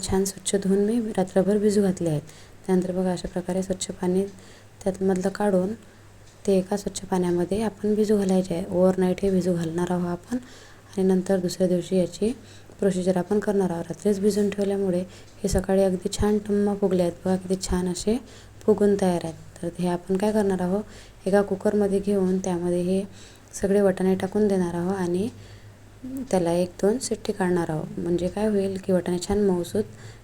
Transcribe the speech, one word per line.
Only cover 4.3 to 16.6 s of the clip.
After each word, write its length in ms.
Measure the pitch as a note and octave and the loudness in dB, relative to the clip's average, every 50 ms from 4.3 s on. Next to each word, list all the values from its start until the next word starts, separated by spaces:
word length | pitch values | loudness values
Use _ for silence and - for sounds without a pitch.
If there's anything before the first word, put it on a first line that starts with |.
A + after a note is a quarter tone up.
| - - - - - - - - - - - | -6 -14 -20 -20 -20 -20 -20 -20 -14 -6 -4
त्यातमधलं 440 | G3 F#3+ F#3+ F#3+ F#3+ F#3+ F#3 F#3 G3 | -4 -2 0 0 0 2 2 0 -2
काढून 440 | F#3+ - G#3 G#3 F#3+ F3+ F#3 G3+ A3+ - - - - - - - - - - - - - - | -2 0 0 2 2 2 2 0 -4 -8 -12 -20 -20 -20 -20 -20 -20 -20 -20 -20 -20 -6 0
ते 120 | G3+ G3 F#3 | 2 2 2
एका 180 | F#3 - G#3 | 2 0 -2
स्वच्छ 240 | G3+ - G3 - - | -4 -4 -6 -8 -10
पाण्यामध्ये 640 | F#3+ - F#3+ F3+ F3+ F3 F3 F3 F3 E3+ G3 G#3+ | -6 -4 -2 0 0 2 2 0 0 0 -2 -2
आपण 320 | A3+ G#3 G3 - - G#3 G#3+ | -2 -2 -4 -2 -2 0 2
भिजू 240 | G#3 G#3+ G3+ G#3+ G3+ | 2 2 2 2 2
घालायचे 360 | G3 F#3 F#3+ F#3 F#3 - E3+ | 4 4 2 2 2 0 -2
आहे. 100 | E3+ G3 - | -4 -4 -2
ओव्हरनाईट 460 | F#3 F3+ F#3 F#3 F#3 F#3 F#3 F#3 F3+ - | 2 4 4 4 4 4 2 2 2 2
हे 80 | G3+ G3 | 0 2
भिजू 240 | F#3+ F3+ E3+ F#3 F3 | 2 2 2 2 0
घालणार 320 | E3+ E3+ D#3+ E3 F3 F3 F3+ | 0 -2 -2 -2 -2 -2 0
आहोत 160 | F3+ F3 F3+ | 0 0 -2
आपण 300 | F3 F3 F3 - - B3 | -2 -4 -6 -6 -6 -6
आणि 640 | B3 - - - - - - - - - - - F#3+ | -6 -8 -10 -20 -20 -20 -20 -20 -20 -20 -8 -2 0
नंतर 360 | F#3+ F#3+ F#3 F#3 F#3 - G3 F#3 | 2 4 4 2 2 2 2 2
दुसऱ्या 300 | F3+ F3 - - F#3 F3 | 0 -2 0 0 2 2
दिवशी 280 | F3+ F3 E3+ - F#3+ | 2 0 0 0 0
याची 400 | F#3 F3 E3+ - - G3 A3+ C4+ - - - - - - - - - | 0 0 0 -2 -2 -2 -2 -2 -6 -12 -20 -20 -20 -20 -20 -6 -2
प्रोसिजर 380 | G3+ G3 F#3 F#3 F3 F#3+ F#3 | 0 0 0 2 2 2 2
आपण 220 | F3+ F3 - G#3 G#3 | 2 0 0 0 0
करणार 320 | - G#3+ G3 G3+ F#3 F3 | 2 2 2 2 2 0
आहोत. 140 | E3+ E3+ E3+ - | 0 -4 -6 -8
रात्रीच 320 | - - - G3+ G3+ F#3+ | -6 -2 0 0 2 2
भिजून 300 | G3 G#3+ F#3+ G#3 G#3 G3+ | 2 2 2 2 0 0
ठेवल्यामुळे 500 | G3 G3+ G3+ G3 G3 G3 G3 F#3+ F3 F3+ F#3 - - - - - - - | 0 -2 -2 0 0 0 0 0 0 0 -2 -6 -10 -20 -20 -20 -10 -6
हे 60 | - F#3+ | -4 0
सकाळी 340 | - G3 F#3+ - F#3+ G3 | 0 0 0 2 4 4
अगदी 260 | G3 F#3+ F3+ F3+ - G3 | 4 4 2 0 -4 -4
छान 260 | - - G#3 G#3 G#3 G#3 | -2 0 2 2 2 0
टम्म 360 | G3+ G#3 G3+ G3+ | 0 0 0 2